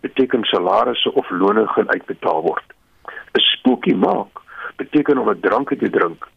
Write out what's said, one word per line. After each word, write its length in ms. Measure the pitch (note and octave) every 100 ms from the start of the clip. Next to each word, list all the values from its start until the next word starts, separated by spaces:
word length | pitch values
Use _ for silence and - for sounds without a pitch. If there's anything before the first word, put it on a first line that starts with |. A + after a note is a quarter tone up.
beteken 420 | B2+ - B2+ B2
salarisse 680 | A2 G2+ F2 G2 B2 A#2+ -
of 160 | - -
lone 380 | F2 F#2+ G#2+ G#2+
gaan 220 | - G#2
uitbetaal 520 | F#2+ - - - D#2+
word. 260 | D#2+ - - - _ _ - - -
'n 60 | -
Spookie 560 | - - B3+ B3 - -
maak 460 | G3 - - - _ - - -
beteken 420 | C3 D3+ D3 C#3
om 120 | G#2+
'n 100 | G2
drankie 380 | F#2+ G#2+ C#3 C#3
te 120 | G2+
drink 380 | - F2 E2 -